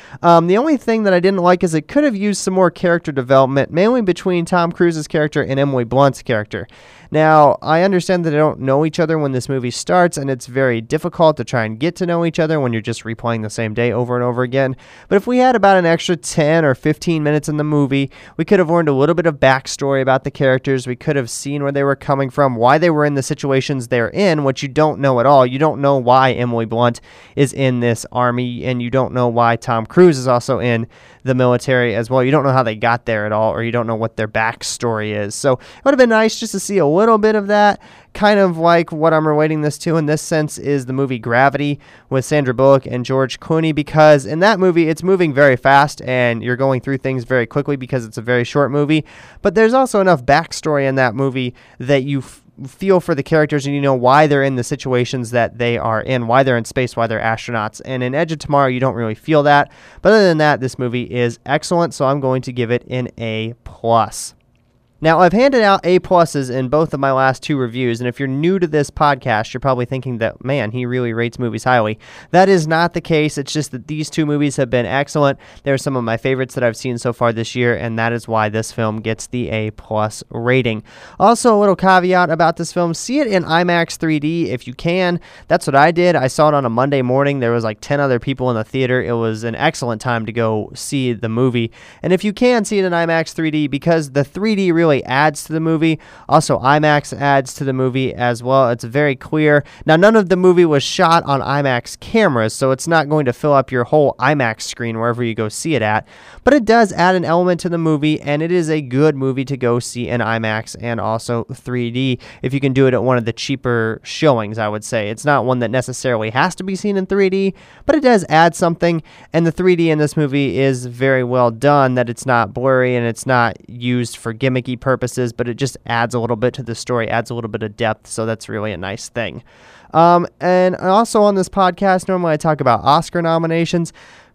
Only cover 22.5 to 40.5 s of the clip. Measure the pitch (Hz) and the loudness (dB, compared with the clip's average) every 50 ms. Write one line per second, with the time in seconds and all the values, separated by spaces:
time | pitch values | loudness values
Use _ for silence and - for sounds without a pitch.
22.5 | 123 113 117 127 143 160 170 175 160 151 147 147 143 139 127 - 156 - - 139 | 0 2 2 4 4 4 4 2 2 2 0 0 0 -2 -4 -4 -6 -6 -2 -2
23.5 | 135 135 131 - 147 131 117 117 127 120 113 104 - - 208 190 160 151 143 135 | 0 0 0 -2 -4 -6 -4 -2 -2 0 0 -2 -2 0 0 2 2 2 0 -2
24.5 | 131 - 147 139 127 147 156 156 131 - 139 139 131 120 117 135 147 135 127 127 | -2 -2 -6 -4 0 0 2 2 0 0 0 0 2 2 4 6 6 6 6 4
25.5 | 127 135 156 156 131 127 143 139 139 135 120 120 123 131 131 131 120 - 123 123 | 2 0 0 -2 0 0 0 0 0 2 2 4 4 4 4 2 2 0 -2 -2
26.5 | 117 117 113 107 113 113 120 120 117 - - - - - - - _ - 143 127 | -2 -2 -4 -2 -2 0 0 0 0 -2 -10 -20 -20 -20 -20 -10 _ 0 0 0
27.5 | - - 135 131 127 123 120 120 117 - - - - 123 123 123 120 123 123 123 | 0 -2 -2 -2 0 0 0 0 0 -2 -4 -6 -4 -2 0 0 0 -2 -4 -6
28.5 | 120 117 - 127 127 120 120 120 123 131 127 - - 123 123 123 113 117 117 117 | -8 -6 -6 -6 -4 -4 -4 -2 -2 -2 -2 0 -2 -2 0 0 2 2 2 2
29.5 | 117 113 - - 120 113 110 - - 175 185 180 151 131 127 131 127 120 - - | 2 0 -2 -2 -2 -2 -4 0 4 6 6 6 6 2 0 0 0 0 0 -2
30.5 | 131 98 104 123 117 113 113 - - - - - - _ - 127 131 127 127 123 | -2 -2 0 0 -2 -2 -4 -6 -12 -20 -20 -20 -20 _ -4 -2 0 2 2 2
31.5 | 123 120 - - 131 123 123 120 101 110 117 110 127 131 127 131 139 156 135 139 | 2 2 0 0 0 2 2 0 0 -2 -2 0 0 0 2 2 2 2 2 2
32.5 | 131 131 123 113 110 107 110 117 117 120 - - 113 107 104 107 107 107 110 110 | 2 2 0 0 -2 -2 0 0 0 0 0 -2 -2 -2 -2 -2 0 0 0 0
33.5 | 76 104 113 117 113 120 117 113 113 110 113 110 - - 110 107 - 113 110 113 | 0 -2 -4 -2 -2 -2 -2 -2 -4 -4 -4 -6 -4 -6 -6 -4 -2 -2 -2 -2
34.5 | 117 - - - - - - 120 113 107 107 107 104 104 104 101 - - - 139 | -4 -6 -10 -12 -8 -4 -4 -2 -2 -2 -4 -4 -4 -4 -4 -6 -6 -2 0 0
35.5 | 131 - - - - - - 180 190 254 254 233 226 220 220 220 - - 233 214 | 0 0 -4 -10 -20 -4 -2 0 4 4 4 4 4 2 2 0 -2 -4 -8 -8
36.5 | - 196 - - 202 190 156 143 156 180 214 233 226 214 208 220 220 214 202 196 | -6 -8 -6 -2 0 0 2 2 2 2 4 4 4 4 2 2 0 0 0 0
37.5 | 208 208 208 208 202 - - - - - _ _ - - 214 208 214 202 196 185 | 2 2 4 2 2 -2 -8 -20 -20 -20 _ _ -4 0 2 4 4 4 4 2
38.5 | 170 160 165 170 170 170 170 - 170 151 151 165 160 156 156 156 151 151 156 156 | 2 2 2 4 4 4 2 0 -2 0 2 2 2 2 2 2 2 2 2 0
39.5 | 156 151 151 147 143 - - 175 160 165 156 143 151 156 - - 175 156 151 151 | 0 -2 -2 -4 -4 -4 -4 -2 -2 0 0 0 -2 -2 -2 -2 -2 -2 -2 -4